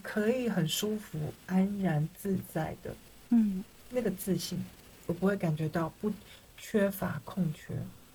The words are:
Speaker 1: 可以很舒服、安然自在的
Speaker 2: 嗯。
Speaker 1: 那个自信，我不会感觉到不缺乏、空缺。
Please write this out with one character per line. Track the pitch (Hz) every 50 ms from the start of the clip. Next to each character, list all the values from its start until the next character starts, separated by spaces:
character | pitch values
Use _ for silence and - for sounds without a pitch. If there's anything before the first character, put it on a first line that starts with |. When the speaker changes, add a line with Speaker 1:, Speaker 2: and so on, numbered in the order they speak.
| -
Speaker 1:
可 | - - 214 208 214
以 | 254 262 247 233
很 | 185 180 160 156
舒 | - - 214 214 214 214
服、 | - - - 156 151 - - - -
安 | - 185 190 190 196 202 202
然 | 190 175 156 147 151 170 - -
自 | - 202 190 - - - -
在 | 160 160 160 - - -
的 | 123 113 - - - - - - -
Speaker 2:
嗯。 | 240 233 220 208 190 185 - - - - - -
Speaker 1:
那 | 247 247
个 | 226 208
自 | 185 - - - 180 160
信， | - - 185 - - - - - - - - - -
我 | - 170
不 | 165 185
会 | 196 202 196
感 | - 165 156
觉 | 156 160 156
到 | - 175 165 156 - -
不 | - 214 208 - - - - - - - - -
缺 | - - - 214 196 196
乏、 | 196 - - 185 - 151 -
空 | - - 202 180 160 151
缺。 | - - - 120 117 - 190 - - - - -